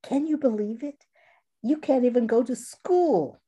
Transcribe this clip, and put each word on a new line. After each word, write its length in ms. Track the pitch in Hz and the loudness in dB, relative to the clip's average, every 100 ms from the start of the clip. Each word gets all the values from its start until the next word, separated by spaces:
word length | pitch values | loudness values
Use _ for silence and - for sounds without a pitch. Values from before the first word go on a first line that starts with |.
Can 240 | - 269 311 | -2 -2 0
you 100 | 302 | 0
believe 480 | 269 214 208 226 | 0 0 -4 -6
it? 180 | 285 285 _ _ _ _ _ _ | -10 -12 _ _ _ _ _ _
You 140 | 226 302 | -4 -2
can't 260 | 302 262 | 2 2
even 220 | 247 240 226 | 4 2 2
go 160 | 233 | 0
to 120 | 254 | 0
school 880 | 240 - - - 359 339 202 143 - | -6 -10 -16 0 2 4 2 0 -10